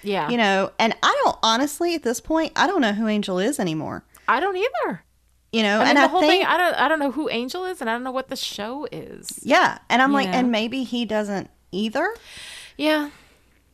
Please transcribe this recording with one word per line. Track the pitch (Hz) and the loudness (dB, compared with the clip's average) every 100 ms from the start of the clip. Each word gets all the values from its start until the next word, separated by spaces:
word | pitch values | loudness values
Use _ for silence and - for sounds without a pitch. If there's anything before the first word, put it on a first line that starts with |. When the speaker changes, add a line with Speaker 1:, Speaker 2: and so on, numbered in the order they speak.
Speaker 1:
Yeah. | 202 196 214 | -4 -2 0
Speaker 2:
You | 240 | 2
know, | 208 190 196 - | 4 4 2 2
and | 226 - | 0 2
I | 294 554 | 2 4
don't, | 508 - | 2 2
honestly, | 226 226 277 - 339 330 | 2 2 0 0 -2 0
at | |
this | 233 233 | -2 -4
point, | - 320 320 - | 0 0 0 0
I | 277 | 2
don't | 392 | 2
know | 233 | 2
who | 202 220 | 2 0
Angel | 214 202 180 | 0 0 0
is | 202 294 | 0 0
anymore. | 185 156 147 - - - - | -2 -2 -6 -10 -14 -8 -2
Speaker 1:
I | 226 | 0
don't | 370 370 | 0 -2
either. | 466 679 453 196 _ _ _ _ _ | -2 -2 -4 -6 _ _ _ _ _
Speaker 2:
You | 226 | 0
know, | 208 214 | 2 2
Speaker 1:
I | |
mean, | 220 | 4
Speaker 2:
and | 277 | 4
Speaker 1:
the | |
Speaker 2:
I | 269 | 4
Speaker 1:
whole | 339 | 4
Speaker 2:
think | - 359 | 4 4
Speaker 1:
thing, | 294 | 4
I | 311 | 2
don't, | 349 - | 2 2
I | 262 | 2
don't | 311 | 2
know | 285 | 0
who | 254 302 | -2 -4
Angel | 226 254 349 370 | -4 -6 -6 -6
is, | 359 | -6
and | 233 | -4
I | |
don't | 233 | -4
know | 262 | -4
what | 254 262 | -6 -6
the | 262 | -8
show | - - 208 269 285 | -8 -8 -8 -8 -10
is. | 160 135 - - - | -12 -14 -14 -14 -10
Speaker 2:
Yeah, | - 320 320 - - | 0 4 4 0 0
and | 240 | 2
I'm | 269 | 4
Speaker 1:
You | 277 | 4
Speaker 2:
like, | 196 | 2
Speaker 1:
know? | 240 | 2
Speaker 2:
and | 247 | 2
maybe | 226 220 262 | 2 -2 -4
he | 254 247 233 | -4 -4 -2
doesn't | 214 208 196 - _ _ | -2 -2 -4 -8 _ _
either. | 180 220 262 359 466 - - - - - - | -4 -2 -2 -2 -4 -14 -18 -18 -18 -18 -4
Speaker 1:
Yeah. | 302 311 294 - - _ _ _ _ | 0 0 -2 -8 -20 _ _ _ _